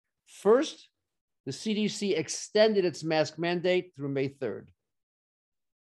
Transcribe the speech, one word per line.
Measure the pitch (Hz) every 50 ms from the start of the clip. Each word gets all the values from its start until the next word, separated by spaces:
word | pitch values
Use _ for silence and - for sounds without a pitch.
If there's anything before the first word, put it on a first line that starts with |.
| _ _ _ _ _
First, | _ - - - 196 226 262 320 - - - - _ _ _ _ _ _ _ _ _ _ _ -
the | 139 131
C | - - 220 214
D | 214 214
C | 202 208 - 208 196 147
extended | 160 156 - - - - - - 214 214 220 214 202 180
its | 175 - - 156
mask | 160 160 156 151 - - 156
mandate | 170 170 175 180 165 180 180 185 180 - _
through | 139 143 139
May | 139 135 139 139
third. | 139 - 131 107 107 110 - - _ _ _ _ _ _ _ _ _ _ _ _ _ _ _ _ _ _ _ _ _ _